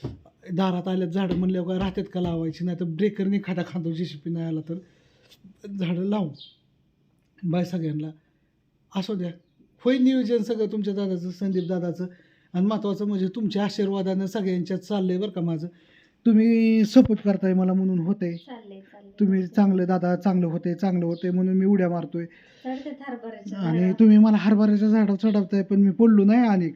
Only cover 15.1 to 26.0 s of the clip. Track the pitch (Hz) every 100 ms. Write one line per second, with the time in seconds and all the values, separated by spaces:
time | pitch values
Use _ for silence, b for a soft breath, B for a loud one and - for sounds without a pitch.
15.1 | 180 208 180 170 160 170 b b b b
16.1 | b 233 220 226 226 226 220 214 262 254
17.1 | 214 208 190 190 185 185 185 190 180 165
18.1 | 202 175 170 - 233 208 196 - - -
19.1 | - 196 190 180 - 196 185 180 185 180
20.1 | 175 196 180 170 165 175 170 190 180 170
21.1 | 170 180 180 185 190 190 196 180 170 160
22.1 | 170 170 - _ _ 254 262 294 262 277
23.1 | 233 226 214 202 196 175 165 185 208 220
24.1 | 214 220 208 190 208 214 208 214 220 202
25.1 | 196 220 208 185 196 190 202 196 175